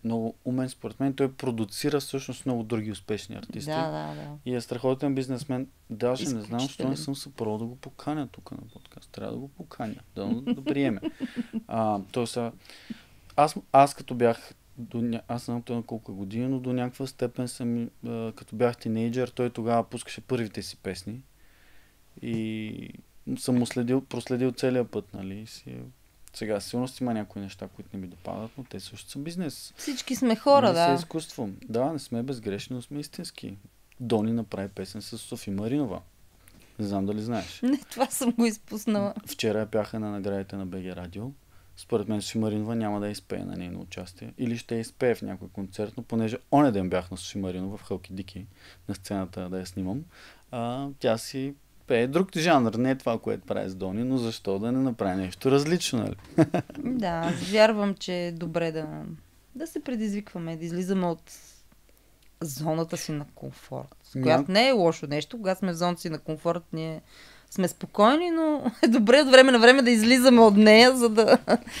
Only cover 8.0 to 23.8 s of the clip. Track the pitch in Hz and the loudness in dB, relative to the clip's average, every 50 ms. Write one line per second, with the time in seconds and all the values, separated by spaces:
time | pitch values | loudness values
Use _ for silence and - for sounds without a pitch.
8 | - - 151 156 139 120 - - - - - - - 113 - - - - - - | -8 -6 -6 -6 -6 -8 -10 -16 -16 -16 -14 -14 -14 -18 -20 -20 -20 -20 -20 -20
9 | - - - - 107 107 113 120 131 139 - - 170 - - - 120 110 107 - | -20 -20 -14 -12 -10 -8 -8 -10 -10 -12 -16 -18 -20 -18 -12 -10 -10 -10 -10 -12
10 | - - - - 98 101 120 - - 247 - - 135 147 285 285 285 262 220 196 | -16 -16 -12 -8 -6 -4 -4 -4 -4 -4 -6 -4 -4 -4 -2 0 0 0 -2 -2
11 | - 320 - - - - - 233 233 - - 226 - - - 113 110 107 104 101 | -6 -8 -8 -8 -10 -10 -8 -10 -10 -8 -10 -10 -10 -6 -4 -2 0 0 -2 -2
12 | 95 92 - 123 120 113 - 123 120 117 120 - - - - - - - - - | -6 -6 -6 -4 -4 -4 -4 -6 -6 -6 -8 -12 -18 -20 -20 -20 -20 -18 -20 -20
13 | - - - - - - - - 143 156 - - - _ - 139 139 143 - - | -20 -20 -20 -20 -20 -4 2 2 2 2 2 -4 -6 _ 6 6 6 6 4 -4
14 | 139 - 131 120 120 117 113 - - - - - _ _ - - 120 - - 120 | -10 -10 -2 2 2 2 2 0 -6 -14 -20 -20 _ _ -16 -16 -14 -8 -6 -4
15 | 113 120 113 117 - - 123 120 - - 120 120 117 - 120 120 113 - 120 110 | -4 -2 -4 -6 -6 -8 -8 -8 -6 -6 -8 -8 -6 -6 -6 -6 -6 -8 -10 -12
16 | 110 - 104 95 101 95 104 117 123 131 135 131 127 127 123 127 123 127 127 - | -12 -12 -10 -10 -10 -8 -6 -4 -2 -2 -2 -4 -4 -4 -4 -4 -4 -6 -6 -8
17 | 135 131 - - 127 120 - - 127 123 - - 127 120 117 120 117 117 - - | -10 -10 -6 -6 -6 -4 -4 -6 -8 -8 -8 -6 -4 -4 -2 -2 -4 -6 -10 -12
18 | - 120 117 113 113 113 110 - - - - 107 123 120 117 - - 117 110 110 | -10 -10 -8 -6 -6 -8 -10 -12 -16 -14 -2 0 0 0 0 -2 -4 -4 -2 -2
19 | 113 117 117 127 127 120 - - 123 123 117 - 110 117 117 117 110 - - 117 | -2 -2 -2 -2 -4 -4 -4 -4 -4 -4 -4 -4 -2 0 0 0 0 -2 -6 -12
20 | - - - - 110 - 131 113 117 104 - - 95 - - - - 98 92 90 | -12 -12 -14 -16 -6 -4 -4 -4 -4 -4 -6 -8 -10 -10 -14 -10 -10 -10 -10 -8
21 | - 101 107 127 131 _ _ _ - - - _ - - - - - _ _ _ | -10 -12 -12 -12 -16 _ _ _ -20 -20 -20 _ -20 -20 -20 -20 -20 _ _ _
22 | _ _ _ - - 117 113 113 110 110 110 110 107 107 113 - - - - - | _ _ _ -12 -8 -6 -4 -4 -4 -4 -6 -6 -8 -8 -10 -12 -12 -14 -16 -18
23 | - _ _ - - - 131 127 - - 127 123 120 117 - 127 | -20 _ _ -16 -10 -8 -8 -6 -2 0 2 2 2 0 -2 -2